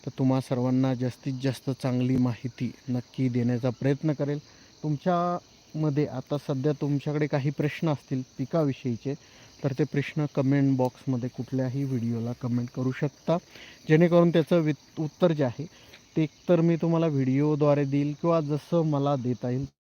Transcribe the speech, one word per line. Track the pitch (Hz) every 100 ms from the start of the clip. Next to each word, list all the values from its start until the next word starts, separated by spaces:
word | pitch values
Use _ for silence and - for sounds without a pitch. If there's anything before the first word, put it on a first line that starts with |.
| -
तर | -
तुम्हा | 131 131
सर्वांना | 127 127 127 127 131
जास्तीत | 127 123 - 143 131
जास्त | 135 123 - 127
चांगली | 135 123 127 127
माहिती | 123 113 123 - 120 - -
नक्की | 123 - - 131
देण्याचा | 120 120 123 127
प्रयत्न | 113 135 139 156
करेल. | 143 143 147 - - - -
तुमच्यामध्ये | 151 147 185 175 175 175 - - _ 156 156 143 147
आता | 127 - 143
सध्या | - 135 139
तुमच्याकडे | 143 147 143 151 151 151
काही | 147 135
प्रश्न | 143 151 - 165
असतील | 143 - 131 127 -
पिकाविषयीचे, | 135 170 147 127 131 113 135 143 - - - -
तर | 143
ते | 127
प्रश्न | 147 143 139 - 147
कमेंट | - 131 143 139 131
बॉक्समध्ये | 127 - - 127 123
कुठल्याही | - 120 131 127 135
व्हिडिओला | 139 131 117 117 117
कमेंट | 123 127 120 120 -
करू | 131
शकता, | 127 147 - - 170 - - - - -
जेणेकरून | 156 175 175 175
त्याचं | 165 151 175
वि-, | 151 143 - -
उत्तर | 156 - 180
जे | 151
आहे | 131 113 165 - - - _ -
ते |
एकतर | 156 _ - 175
मी | 170 165
तुम्हाला | 165 165 165
व्हिडिओद्वारे | 139 127 135 147 151 147 143
देईल | 143 143 143 147
किंवा | 170 165
जसं | 143 147 - 170
मला | 160 143 143 143
देता | 123 120 123
येईल | 127 139 _